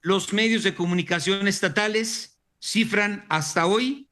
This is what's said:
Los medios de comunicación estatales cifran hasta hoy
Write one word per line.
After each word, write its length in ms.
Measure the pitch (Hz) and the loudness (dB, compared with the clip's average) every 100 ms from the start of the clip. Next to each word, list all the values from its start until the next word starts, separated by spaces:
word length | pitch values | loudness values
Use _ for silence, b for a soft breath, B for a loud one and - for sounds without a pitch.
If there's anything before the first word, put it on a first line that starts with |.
Los 320 | 165 190 - | 2 0 0
medios 320 | 202 220 226 | 0 2 2
de 100 | 185 | 0
comunicación 720 | - 175 175 175 175 165 196 196 | -2 0 0 0 -2 0 0 0
estatales 920 | 196 185 156 214 214 226 - - _ _ _ | 0 0 0 0 0 -2 -6 -12 _ _ _
cifran 640 | - 202 226 202 208 208 - | -2 0 2 2 0 -2 -4
hasta 380 | 156 151 - 170 | -2 0 0 2
hoy 420 | 214 254 277 - | 2 0 -4 -10